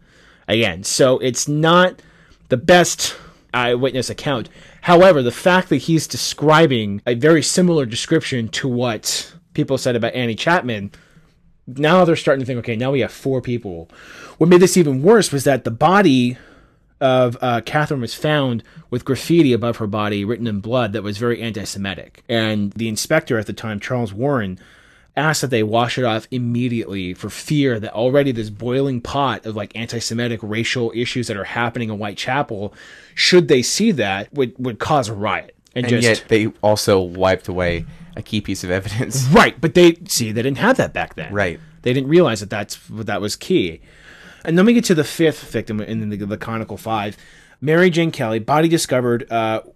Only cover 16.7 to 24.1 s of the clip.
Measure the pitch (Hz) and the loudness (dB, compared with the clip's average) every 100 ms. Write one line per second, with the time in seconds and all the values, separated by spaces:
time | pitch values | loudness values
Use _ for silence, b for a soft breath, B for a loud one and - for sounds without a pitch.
16.7 | b b - 135 127 123 120 127 117 - | b b -2 2 4 2 0 -2 -2 -2
17.7 | 151 147 139 113 - 151 151 135 113 - | -2 -2 -4 -6 -4 -2 0 0 -4 -8
18.7 | B B 120 135 127 - 170 143 113 117 | B B -6 -4 -4 2 4 4 2 -2
19.7 | 110 107 107 104 104 101 117 117 101 107 | -4 -4 -4 -4 -4 -4 -4 -6 -6 -4
20.7 | 127 110 107 101 104 120 113 113 104 92 | -2 -2 -4 -8 -4 -4 -4 -6 -8 -10
21.7 | 98 98 90 - _ - 117 110 107 101 | -8 -8 -8 -14 _ -4 -2 0 -2 -4
22.7 | 107 113 107 - 156 - 113 104 101 110 | -4 -6 -6 -2 -2 0 -4 -4 -8 -8
23.7 | 104 - 127 110 | -8 -6 -4 -6